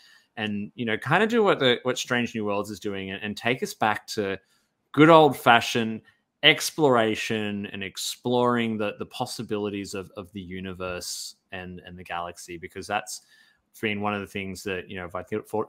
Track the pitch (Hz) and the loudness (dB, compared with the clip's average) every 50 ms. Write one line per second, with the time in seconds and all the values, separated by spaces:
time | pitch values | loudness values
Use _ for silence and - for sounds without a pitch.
0 | _ _ _ _ _ _ - 110 110 107 104 101 104 - _ - 123 113 107 104 | _ _ _ _ _ _ -8 -6 -6 -4 -4 -6 -6 -8 _ -6 -4 -2 -2 -2
1 | - 127 156 185 214 214 233 233 208 190 156 123 139 127 120 - - 127 127 - | 0 0 2 2 2 2 2 2 4 4 2 4 4 2 2 2 0 -4 -4 -4
2 | - - 127 120 120 110 - 117 104 104 101 101 101 104 107 - - 104 98 95 | -4 -2 -2 -2 -2 -2 -4 -4 -4 -2 -2 -2 -4 -6 -8 -8 -8 -8 -6 -6
3 | 95 95 95 98 107 104 101 - - 117 131 131 - - - - 120 107 107 - | -6 -8 -8 -8 -8 -8 -8 -4 -2 -2 -2 -2 -4 -8 -4 0 0 0 0 0
4 | - - - 113 101 98 98 - _ _ _ _ _ _ _ _ _ _ - 139 | -6 -10 -6 -4 -4 -4 -4 -6 _ _ _ _ _ _ _ _ _ _ 6 8
5 | 151 160 165 160 156 143 127 - - 127 120 117 - - - 120 113 110 113 107 | 10 10 12 10 10 8 4 4 6 8 8 8 6 4 -2 -2 -2 -2 -4 -8
6 | _ _ _ _ _ _ _ - - 151 156 139 - - - - 156 139 127 117 | _ _ _ _ _ _ _ 2 4 4 4 4 0 -6 0 4 4 6 6 6
7 | 113 110 107 - - - 113 107 104 104 104 101 101 98 - 101 98 92 - - | 4 2 0 -2 -4 -4 -4 -4 -4 -4 -6 -6 -8 -8 -8 -10 -10 -10 -8 -8
8 | - - - - - 123 123 123 123 120 120 120 117 113 110 107 107 104 101 - | -8 -8 -8 -6 -4 0 2 2 4 4 2 2 0 0 -2 -2 -4 -4 -4 -6
9 | 110 - - - 123 - - - 113 98 110 104 104 104 101 101 98 92 - 98 | -12 -12 -8 -8 -8 -8 -8 -10 -8 -6 -4 -4 -4 -4 -4 -6 -8 -8 -8 -10
10 | 92 85 - 107 98 87 - 101 92 87 92 92 92 95 90 87 92 92 90 90 | -10 -10 -12 -16 -14 -12 -12 -14 -12 -10 -10 -10 -10 -10 -10 -8 -8 -8 -8 -8
11 | 87 - - - - - - _ _ - 98 92 90 90 90 90 - 90 87 90 | -8 -10 -10 -10 -12 -14 -16 _ _ -16 -14 -14 -12 -12 -14 -16 -16 -18 -18 -18
12 | 90 - 87 85 87 87 87 - - - 87 82 80 - - 98 85 - 104 85 | -14 -10 -8 -8 -8 -10 -12 -14 -16 -16 -16 -14 -14 -14 -14 -14 -8 -6 -6 -6
13 | - - - - _ _ _ _ _ _ _ _ _ _ _ - - 107 104 101 | -6 -8 -14 -16 _ _ _ _ _ _ _ _ _ _ _ -6 -4 -4 -2 -2
14 | 104 104 104 101 98 95 - 101 98 95 92 90 - 104 95 90 - - 101 95 | -2 -2 -2 -2 -6 -6 -8 -10 -8 -8 -10 -8 -6 -6 -6 -6 -8 -10 -12 -12
15 | 90 87 82 92 85 - 107 - - - - 107 107 | -10 -10 -10 -10 -8 -6 -8 -8 -6 -4 -4 -4 -4